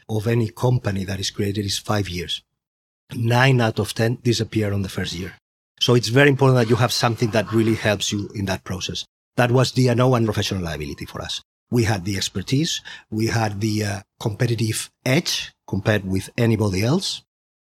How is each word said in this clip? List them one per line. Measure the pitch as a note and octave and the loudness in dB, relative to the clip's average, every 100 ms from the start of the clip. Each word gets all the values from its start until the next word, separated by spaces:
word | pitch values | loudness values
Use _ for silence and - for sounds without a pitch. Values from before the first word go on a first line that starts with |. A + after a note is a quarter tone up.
| - | -6
of | G#2+ G#2 | -4 0
any | A#2 A2 | 0 0
company | - B2 B2 - G2 | 0 0 2 0 -4
that | F#2+ F#2+ | -4 -6
is | G2 | -6
created | - G2+ G#2 G2+ | -4 -2 -2 -4
is | - | -4
five | - G#2+ G2 | -2 -2 -2
years. | F2 D#2+ - - _ _ _ _ _ _ | -6 -8 -10 -12 _ _ _ _ _ _
Nine | A2+ A2+ A#2+ C3+ B2+ | -6 0 4 4 4
out | A2+ A2 | 2 0
of | G#2 | -4
ten | - A2+ A#2+ | 0 -2 0
disappear | A#2+ A2 G#2+ A2 G#2 | 0 0 -2 -2 0
on | G2+ | -2
the | F#2+ | -4
first | - F#2 | -6 -6
year. | E2+ F#2 - _ _ _ _ | -8 -10 -14 _ _ _ _
So | - B2 | 2 4
it's | A2 | 4
very | B2 D3 | 4 6
important | C3 C3+ B2+ | 6 4 4
that | A2 | 4
you | A2+ | 2
have | A#2+ | 2
something | - A#2+ A2+ A2+ | 2 0 0 0
that | G#2+ G2 | 0 0
really | A2+ A2 G#2+ | 2 2 2
helps | A2 G2 - | 0 0 -2
you | G#2 G2 - | -4 -6 -6
in | F#2+ | -4
that | F#2+ | -4
process. | - F#2+ - F2 - _ _ - | -6 -8 -8 -10 -12 _ _ 0
That | A#2+ | 2
was | B2 B2+ | 4 2
D | - B2 | 2 2
and | A#2 | 4
O | B2+ B2 | 4 4
and | A2+ | 2
professional | G#2 G2 G2 | 0 -2 -4
liability | E2+ D#2 D2 - - | -4 -6 -8 -10 -12
for | - | -10
us. | - - - _ _ | -10 -10 -12 _ _
We | A#2+ | 2
had | G#2+ G#2 F2 | 2 0 -2
the | F#2+ | -4
expertise, | - G2 - C3+ E3 - - - - | -4 -6 -2 0 0 -4 -10 -18 -8
we | A2 A2+ | -2 0
had | A2+ A2 G2+ | 0 0 0
the, | A2 G#2+ | -2 0
uh, | G#2 G2+ - _ | -2 -4 -10 _
competitive | B2 G2+ A#2+ A2 A2+ A2 - _ B2+ | -6 -2 0 0 0 -2 -8 _ 0
edge | C#3 - - - - - | 0 0 -4 -8 -14 -8
compared | F#2+ A2+ G#2+ F#2+ | -2 0 0 0
with | F#2+ - - | -4 -4 0
anybody | A#2 A2 G#2 F#2 | 2 2 0 0
else. | A2+ F3 - - - _ _ _ | 0 0 -2 -8 -12 _ _ _